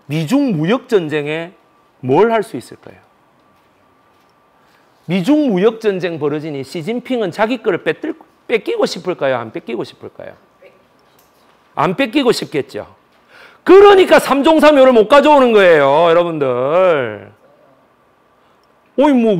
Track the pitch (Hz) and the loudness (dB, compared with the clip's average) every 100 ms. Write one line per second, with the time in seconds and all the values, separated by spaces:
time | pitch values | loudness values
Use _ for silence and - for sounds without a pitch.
0 | - 151 151 277 277 160 160 254 - 208 | -10 -8 -4 -2 -2 -2 -2 -4 -2 -4
1 | 156 151 147 160 170 - _ _ _ _ | -2 -6 -6 -8 -10 -18 _ _ _ _
2 | 127 147 226 226 - 131 - - - 92 | -2 2 2 0 -6 -12 -16 -20 -20 -20
3 | _ _ _ _ _ _ _ _ _ _ | _ _ _ _ _ _ _ _ _ _
4 | _ _ _ _ _ _ _ _ _ _ | _ _ _ _ _ _ _ _ _ _
5 | - 185 170 302 285 180 214 226 214 185 | -6 -4 0 0 0 0 0 0 -4 -4
6 | 175 165 147 151 156 139 131 180 156 247 | -6 -6 -6 -6 -8 -12 -10 -10 -8 -8
7 | 247 247 190 - 220 247 220 165 - 151 | -6 -6 -6 -4 -4 -4 -4 -4 -6 -8
8 | 311 - _ _ - 247 - 453 269 185 | -10 -14 _ _ -6 -6 -4 -4 -6 -6
9 | 175 160 139 123 113 165 - 226 139 - | -10 -6 -4 -4 -8 -14 -12 -12 -12 -16
10 | - - - - _ _ 571 _ _ _ | -20 -20 -20 -20 _ _ -20 _ _ _
11 | _ _ _ _ _ _ _ - 156 185 | _ _ _ _ _ _ _ -4 -4 -2
12 | 269 285 240 - 147 147 - - 95 _ | -4 -2 -2 -2 -6 -8 -8 -12 -16 _
13 | _ _ _ - - _ - 381 403 392 | _ _ _ -20 -20 _ 4 8 8 6
14 | 285 294 - 277 294 320 302 285 262 240 | 4 2 2 0 2 4 4 4 4 4
15 | 196 226 302 294 247 214 180 156 139 147 | 4 4 4 4 4 4 4 4 4 2
16 | 170 170 175 156 135 123 135 170 185 151 | 2 2 0 -4 -4 -4 -2 0 0 0
17 | 117 104 104 107 _ _ _ _ _ _ | -4 -10 -18 _ _ _ _ _ _ _
18 | _ _ _ _ _ _ _ _ _ - | _ _ _ _ _ _ _ _ _ 0
19 | 294 254 226 | 2 2 0